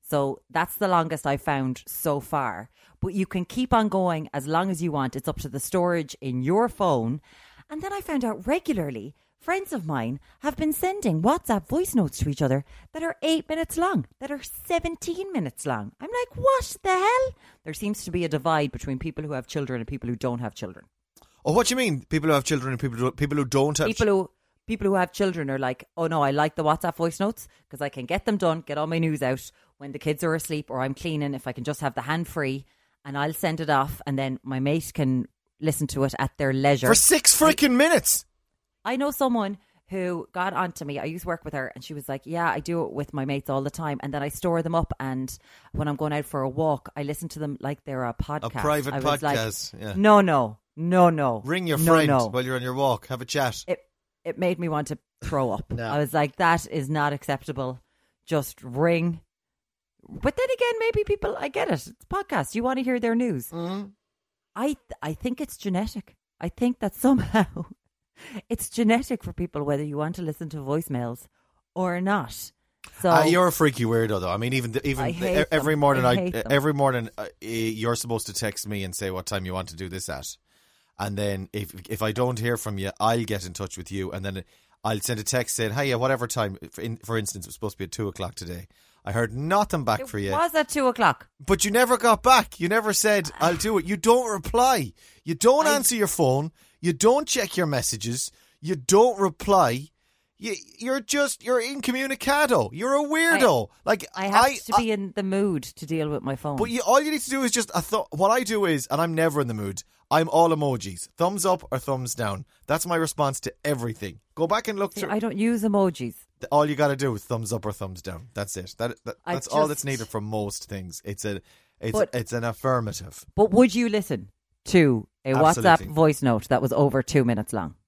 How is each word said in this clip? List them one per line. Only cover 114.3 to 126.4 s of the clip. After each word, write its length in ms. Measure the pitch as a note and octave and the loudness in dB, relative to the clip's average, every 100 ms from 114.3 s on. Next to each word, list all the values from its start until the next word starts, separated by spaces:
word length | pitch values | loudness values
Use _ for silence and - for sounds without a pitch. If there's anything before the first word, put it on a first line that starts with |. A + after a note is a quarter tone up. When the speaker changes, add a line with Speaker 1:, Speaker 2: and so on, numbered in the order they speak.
| - | -4
Speaker 2:
Go 100 | D#3+ | 0
back 220 | G#3+ A3+ | 0 -2
and 100 | G3+ | -4
look 160 | G3+ | -4
Speaker 1:
See, 80 | - | -4
Speaker 2:
through. 100 | F#3 | -4
Speaker 1:
I 80 | G#3 | -2
don't 180 | A3 G#3+ | -2 0
use 260 | A3+ A#3+ | 0 2
emojis. 520 | G#3+ G3+ F#3+ D#3+ A#2+ - - _ | 2 4 2 0 -10 -10 -20 _
Speaker 2:
Th-, 80 | - | 0
all 140 | C#3+ D3 | 2 2
you 60 | C#3+ | 2
gotta 220 | D3 C#3 | 2 2
do 180 | C#3 G#2+ | 0 -2
is 80 | |
thumbs 300 | - A#2 A2 | -4 -4 -2
up 120 | A2+ G#2 | -4 -4
or 60 | |
thumbs 300 | G2+ G2 F#2 | -6 -10 -10
down. 260 | F#2+ E2+ A#2+ | -12 -12 -12
That's 240 | G#2+ G2 F#2+ | -8 -6 -8
it. 180 | F2+ - | -10 -6
That, 240 | A#2 - A#2+ | -6 -6 -12
that, 100 | - - | -12 -6
Speaker 1:
I 100 | F3 | -6
Speaker 2:
that's 120 | - | -2
all 220 | C#3 D3+ | 0 2
that's 100 | D3 | 0
Speaker 1:
just 20 | C#3 | -4
Speaker 2:
needed 240 | C3 A2 | -6 -4
for 100 | A2 | -6
most 460 | G#2 G#2+ G2+ - - | -4 -4 -4 -6 -10
things. 340 | G2 F#2 D#2 - | -10 -10 -12 -12
It's 180 | G2 | -8
a, 180 | G#2+ G2 _ _ _ _ | -6 -6 _ _ _ _
it's, 140 | A2+ | -4
Speaker 1:
But 160 | G#3 G3+ | 0 0
Speaker 2:
it's 200 | B2 A2 | -2 -4
an 100 | A#2+ | -4
affirmative. 800 | A#2 G#2+ C3+ B2 A2 F#2 F2+ - - - | -4 -4 0 0 -2 -8 -12 -18 -10 2
Speaker 1:
But 140 | G#3 | 4
would 220 | G3+ B3+ | 8 6
you 140 | G3 A#3 | 4 0
listen 440 | G#3 - A#2+ G2+ _ _ _ - | 0 -2 -6 -6 _ _ _ 4
to 420 | F#3 D3 A#2 - _ | 6 6 4 -2 _
a 60 | C3+ | -2
Speaker 2:
Absolutely. 320 | C3 D#3 C#3+ F3 E3 F#2 | 4 6 6 6 6 4
Speaker 1:
WhatsApp 60 | |
voice 280 | D3+ D#3+ D3 | 4 4 6
note 280 | C3 A2 | 2 2